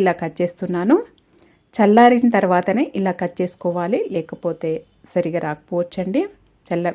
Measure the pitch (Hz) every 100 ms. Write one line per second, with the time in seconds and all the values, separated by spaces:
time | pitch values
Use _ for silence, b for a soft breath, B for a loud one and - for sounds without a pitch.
0 | 185 175 165 160 175 - 175 175 196 359
1 | 480 _ _ b b b b - 208 214
2 | 240 240 240 208 185 180 180 214 330 202
3 | 190 180 175 - 180 - 175 175 175 285
4 | - 185 160 - 170 160 160 160 - _
5 | - 180 170 165 156 151 - 175 175 -
6 | 185 262 403 - _ _ - 170 175